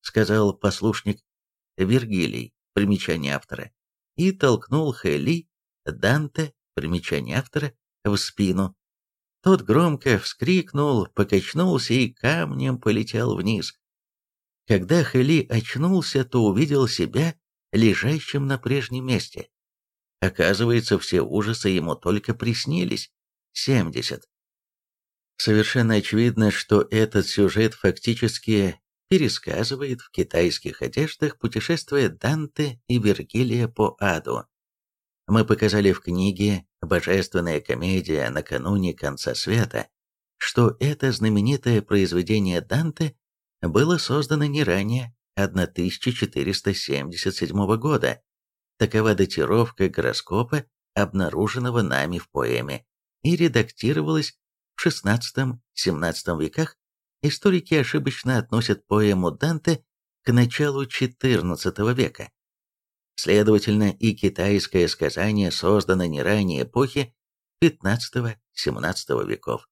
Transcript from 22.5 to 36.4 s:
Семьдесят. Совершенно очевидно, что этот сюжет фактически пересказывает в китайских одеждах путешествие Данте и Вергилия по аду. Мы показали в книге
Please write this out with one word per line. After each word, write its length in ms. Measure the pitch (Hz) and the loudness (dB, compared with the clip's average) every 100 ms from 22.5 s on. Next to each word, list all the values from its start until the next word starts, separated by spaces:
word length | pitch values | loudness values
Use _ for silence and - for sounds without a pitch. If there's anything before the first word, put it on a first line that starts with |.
| 117 - 160 180 - - _ _ _ _ | -2 -2 -2 -2 -4 -8 _ _ _ _
Семьдесят. 760 | - - 135 85 65 58 - _ _ _ _ _ _ _ _ _ _ _ _ | -10 0 2 0 -4 -6 -8 _ _ _ _ _ _ _ _ _ _ _ _
Совершенно 560 | - 107 104 131 113 | 2 4 4 2 2
очевидно, 560 | 107 95 107 120 113 107 | 2 2 2 2 4 2
что 360 | - - 104 - | 2 2 2 4
этот 360 | 110 110 104 92 | 2 2 2 0
сюжет 460 | - 98 104 110 | 2 2 4 0
фактически 1040 | - 95 - - 113 113 - - 110 98 78 _ _ _ | 2 -2 0 -2 -2 -2 -4 0 2 2 -2 _ _ _
пересказывает 960 | 190 127 - - 78 117 131 139 123 | 2 2 -2 -6 -4 -4 -4 -6 -8
в 80 | - | -8
китайских 720 | - 85 - 87 - - - | -4 -2 2 0 0 -8 -8
одеждах 560 | 62 - 151 - 151 - | -6 -4 -4 -2 -4 -2
путешествие 720 | 117 - - 170 - 143 117 | -6 -4 -2 -4 -2 0 0
Данте 720 | 80 113 156 147 - 147 123 _ | 0 -2 -2 -4 -4 -6 -6 _
и 120 | 123 | 0
Вергилия 680 | 104 98 - 110 127 113 117 | 2 0 0 -2 0 0 -2
по 300 | - 107 - | 0 -2 0
аду. 480 | 101 82 67 58 - _ _ _ _ _ _ _ - | 0 0 -2 -8 -8 _ _ _ _ _ _ _ 0
Мы 140 | 110 | 2
показали 480 | 110 110 107 104 101 | 4 2 2 4 2
в 80 | 92 | 2
книге 680 | - 87 95 92 | -2 0 0 0